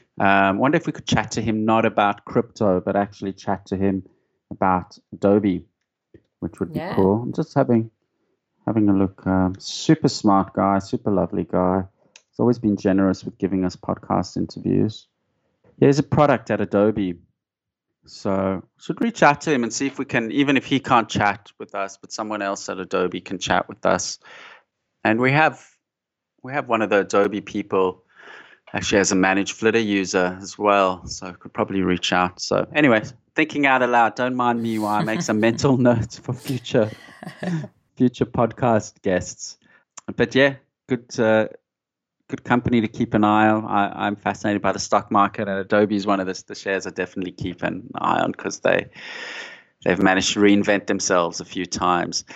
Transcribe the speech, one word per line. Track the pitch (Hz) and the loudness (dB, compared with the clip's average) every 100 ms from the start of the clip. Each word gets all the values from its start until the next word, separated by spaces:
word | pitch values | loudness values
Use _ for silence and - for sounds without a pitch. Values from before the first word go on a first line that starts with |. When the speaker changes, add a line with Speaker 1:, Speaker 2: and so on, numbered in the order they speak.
| _ - | _ -2
Speaker 1:
Um, | 98 98 98 101 | 2 4 4 2
wonder | 135 165 | 2 0
if | 160 | -2
we | |
could | - - | -8 -2
chat | 110 110 | -2 -2
to | 117 | -6
him, | 113 110 110 | -2 -2 2
not | 113 110 | 2 2
about | 107 104 - | 2 0 0
crypto, | - 123 - - 104 90 | -2 -2 -2 -2 0 2
but | 98 98 | 0 -2
actually | 101 - 98 | -2 -6 -10
chat | 92 - 95 - | -8 -6 -6 -4
to | 95 | -2
him | 98 95 - _ _ _ _ | 0 -2 -6 _ _ _ _
about | - 95 92 - - _ | -2 0 0 -2 -20 _
Adobe, | 85 98 104 101 87 - _ _ _ _ - _ - | 0 4 4 2 -2 -8 _ _ _ _ -20 _ -12
which | 85 - | -12 -8
would | 87 | -8
be | 82 | -6
Speaker 2:
Yeah. | 80 | -4
Speaker 1:
cool. | - 95 110 | 0 2 2
I'm | 123 | -2
just | - 156 143 | -6 -2 0
having, | 127 117 113 _ _ _ _ _ _ _ - | 2 2 0 _ _ _ _ _ _ _ -2
having | 110 101 | 2 4
a | |
look. | 98 95 - 92 | 4 2 -2 -2
Um, | 92 92 95 | 2 0 -2
super | - - - 160 107 | -12 -6 2 2 2
smart | - 107 98 95 | 0 2 2 2
guy, | 104 98 98 | 0 0 0
super | - 120 107 | -2 -6 -2
lovely | 95 87 92 85 | 0 0 -4 -2
guy. | 90 90 95 95 _ _ - _ | 0 2 0 -4 _ _ -20 _
He's | - | 0
always | 117 120 | 0 2
been | 107 98 | 0 0
generous | 101 98 95 92 | 2 2 2 0
with | 98 - | -6 -6
giving | 92 95 92 | -2 -2 -2
us | - | -6
podcast | - 98 - 95 95 92 | -8 -8 -2 -4 -2 -6
interviews. | 92 - 95 95 107 - _ _ _ _ _ _ _ - | -8 -6 -2 0 0 -4 _ _ _ _ _ _ _ 2
There's | 135 143 | 4 4
a | |
product | - - 143 120 - | 2 2 4 2 0
at | 104 | -2
Adobe. | 98 101 107 107 92 85 _ _ _ _ _ _ _ _ _ | 0 2 2 2 -4 -6 _ _ _ _ _ _ _ _ _
So | - 101 95 95 95 - _ | -8 -2 0 0 -4 -8 _
should | - - | -10 -4
reach | 233 - | -4 4
out | 151 143 | 2 4
to | 165 | -2
him | 135 | -2
and | 113 | -2
see | - 139 | -4 -6
if | 143 | -4
we | 127 | -4
can, | 123 113 | -4 -2
even | 127 139 131 | 0 2 0
if | - | 0
he | 131 | -4
can't | - 123 107 | 2 2 2
chat | - 104 98 - - | 0 0 -2 -12 -18
with | 107 | -10
us, | 101 95 - | -8 -8 -10
but | - | -16
someone | - 107 104 | -10 -8 -4
else | 98 101 - | -4 -6 -8
at | 95 | -8
Adobe | 92 98 90 107 | -4 -2 -2 -4
can | - 92 | -10 -10
chat | - 92 - | 0 0 -2
with | 104 92 | -4 0
us. | 92 - - - - - - _ _ _ _ | 0 -4 -12 -18 -20 -20 -20 _ _ _ _
And | 107 113 | -2 0
we | 127 | 2
have, | 147 156 123 - _ _ _ _ _ _ _ | 2 2 -2 -20 _ _ _ _ _ _ _
we | 127 | -10
have | 143 123 | -8 -2
one | 113 | -2
of | 101 | 2
the | 101 | 2
Adobe | 92 101 101 101 | 2 0 0 -2
people | - 104 - 95 92 - _ _ - - - _ - | -6 -8 -2 0 0 -4 _ _ -20 -20 -20 _ -10
actually | 107 95 104 | -6 0 2
as | 92 | 2
a | 95 | 2
Managed | 95 98 95 | 2 0 -2
Flitter | - 110 117 | -2 0 2
user | 104 101 92 95 90 92 | 0 -2 0 0 -2 -4
as | 95 - | -14 -2
well, | 104 101 95 92 - | 2 4 2 0 -10
so | - 92 | -14 -14
could | 87 - | -16 -12
probably | - 107 98 | -6 -4 0
reach | 92 90 - | 0 0 0
out. | 90 90 - | 0 0 -4
So | - 98 92 151 | -2 -2 0 2
anyway, | 147 160 - - _ - | 4 4 0 -16 _ -4
thinking | 156 147 139 | -2 0 2
out | 131 | 2
aloud. | 123 120 113 - | 4 4 2 0
Don't | 127 127 | -4 0
mind | 120 117 | 0 0
me | 113 110 | -2 -2
while | 107 104 | 0 0
I | |
make | 110 113 | 0 -2
some | 151 107 | -2 2
<laughs> | 113 | 2
mental | 113 139 127 | 2 2 4
notes | 123 117 113 - | 4 2 -2 -8
for | - | -10
future, | - - 127 - 127 104 - - - 175 - 185 160 - _ _ - | -10 -6 -8 -2 0 0 -4 -20 -18 -18 -10 -6 -6 -8 _ _ 0
future | 123 - 117 | 0 0 -4
podcast | - 113 - 123 107 - _ | 0 -2 0 0 0 -2 _
guests. | 98 90 - - - - _ _ _ - - - | -2 -2 -4 -14 -18 -20 _ _ _ -18 -14 -4
But | 120 131 | 0 2
yeah, | 139 135 _ _ - | 2 0 _ _ -6
good, | 123 - - | -6 -6 0
uh, | 110 110 107 - _ _ _ _ _ _ - | 2 4 2 -6 _ _ _ _ _ _ -12
good | - | -10
company | - 123 123 120 | 2 2 4 0
to | 107 | 0
keep | - 113 110 | -4 -2 2
an | |
eye | 104 107 107 | 4 4 4
on. | 107 110 | 2 0
I, | 101 101 - 101 | -2 -2 -4 -6
I'm | 104 | -4
fascinated | 104 101 107 101 | -6 -4 -2 -2
by | 98 | -2
the | 98 | -4
stock | - 101 - | 0 -2 2
market, | 104 101 - 101 | 2 2 0 -6
and | 98 | -4
Adobe | 92 104 104 104 | 0 2 2 0
is | 101 | 0
one | 98 | -2
of | 92 | -2
the, | 92 - | -8 -12
the | 101 | -10
shares | 101 95 90 | -4 -4 -4
I | |
definitely | 90 90 101 90 | -6 -8 -6 -10
keep | - 92 87 | -8 -10 -6
an | 85 90 - - | -6 -6 -10 -4
eye | 87 - | 0 0
on | - | -2
'cause | - - - | -4 -10 -4
they, | 90 90 92 - - - - - - - _ _ | 0 0 -2 -16 -18 -14 -14 -14 -16 -18 _ _
they've | - 90 | -2 2
managed | 95 92 - | 2 2 0
to | 104 | 4
reinvent | 104 101 101 101 - | 4 4 2 0 0
themselves | 98 - 92 85 85 | -4 2 2 0 -4
a | 87 | -12
few | 92 87 | -10 -8
times. | - 90 87 85 - - | -2 0 0 -2 -6 -10